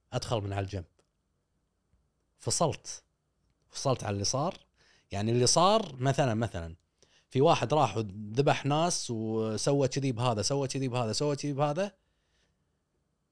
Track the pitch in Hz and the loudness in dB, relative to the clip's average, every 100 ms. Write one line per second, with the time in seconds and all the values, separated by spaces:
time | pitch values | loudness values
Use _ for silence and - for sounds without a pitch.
0 | _ 123 - 113 98 98 98 98 - _ | _ -8 -4 -4 -4 -6 -4 -8 -10 _
1 | _ _ _ _ _ _ _ _ _ _ | _ _ _ _ _ _ _ _ _ _
2 | _ _ _ _ 120 - 160 107 - - | _ _ _ _ -4 0 0 -2 -12 -18
3 | _ _ _ _ _ _ _ - 139 120 | _ _ _ _ _ _ _ -6 -2 -2
4 | 107 101 98 131 170 - _ _ _ _ | -2 -2 -2 -2 -4 -6 _ _ _ _
5 | _ 98 110 120 123 165 185 220 - 135 | _ -4 0 4 4 6 4 4 0 -2
6 | 135 135 135 110 120 87 82 - _ _ | 0 2 2 2 -2 -4 -10 -14 _ _
7 | _ _ _ 131 165 147 117 151 123 110 | _ _ _ 4 6 4 2 2 2 2
8 | 104 101 104 117 147 127 135 151 175 170 | -4 -8 -4 2 2 2 0 0 0 -2
9 | - 110 110 110 110 107 143 143 131 139 | -4 -4 -2 -2 -2 0 0 2 2 0
10 | 135 113 123 110 - 139 135 131 131 123 | -2 0 0 0 0 -2 -2 -4 -2 -2
11 | 110 104 147 143 147 139 147 160 202 _ | -2 0 -2 -2 -4 -2 -2 0 -6 _
12 | _ _ _ _ _ _ _ _ _ _ | _ _ _ _ _ _ _ _ _ _
13 | _ _ _ | _ _ _